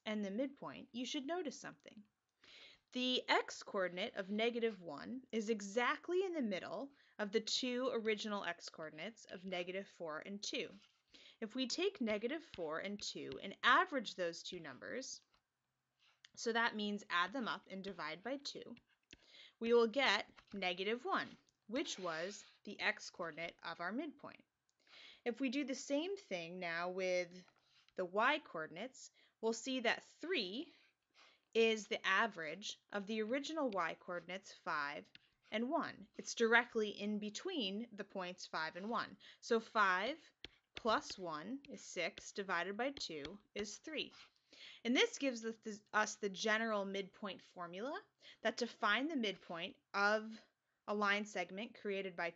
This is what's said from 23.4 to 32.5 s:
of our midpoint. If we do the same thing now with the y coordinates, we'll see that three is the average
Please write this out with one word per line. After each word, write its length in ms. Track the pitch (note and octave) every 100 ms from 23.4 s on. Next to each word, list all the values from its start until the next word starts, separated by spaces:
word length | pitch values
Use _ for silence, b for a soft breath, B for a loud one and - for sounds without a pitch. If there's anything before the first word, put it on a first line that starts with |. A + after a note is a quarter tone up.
| E3+ - -
of 100 | E3
our 120 | F3
midpoint. 520 | A#3 E4 - - - - _ _ _ B B B B B3
If 140 | A#3
we 100 | C4+
do 160 | C#4 C4
the 100 | C4
same 400 | - C#4+ F4+ G4+ -
thing 300 | F3+ E3 F#3
now 300 | E3+ E3 F3+
with 400 | F#3 F#3 F3+ F3 F3+ - _ b b b -
the 80 | F3+
y 340 | G3 B3 D4+ -
coordinates, 580 | E3+ D3+ D#3+ B3+ - - b b b
we'll 120 | A3+
see 260 | A#3 C4 C4
that 240 | A3+ - - -
three 460 | D#4+ F4 F3+ A3+ E4+ B B _ _ B B B _ A3+
is 320 | A3+ A3 G3
the 180 | G3 F#3
average 720 | F#3+ A3+ F#3 D#3